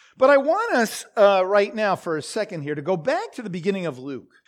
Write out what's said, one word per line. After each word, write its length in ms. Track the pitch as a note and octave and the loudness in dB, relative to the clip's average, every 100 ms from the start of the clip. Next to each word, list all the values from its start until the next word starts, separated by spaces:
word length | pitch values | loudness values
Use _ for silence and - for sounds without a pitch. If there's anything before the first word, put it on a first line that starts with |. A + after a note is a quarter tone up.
| _ - | _ 0
but 120 | C4 | 4
I 80 | C#4+ | 4
want 360 | C#4 F#4 A#4 | 4 0 0
us, 320 | D#4+ A3 - - - | 0 0 -4 -6 4
uh, 260 | G3+ G3 F#3 | 6 6 4
right 280 | G3+ G3+ A3 | 2 2 0
now 200 | G#3+ F3+ | -2 -2
for 200 | - D#3 | -2 -6
a 60 | |
second 400 | - - G#3 E3+ | -4 -6 -6 -8
here 140 | C#3+ D3+ | -8 -6
to 60 | |
go 140 | C#3+ F#3 | -2 -2
back 380 | D#3 D#4+ A4+ | -2 -4 -4
to 80 | - | -10
the 80 | G#3 | -10
beginning 360 | F3 E3+ G3 F3 | -6 -4 -4 -6
of 140 | B2+ | -8
Luke, 320 | C3+ C3 - _ | -10 -12 -14 _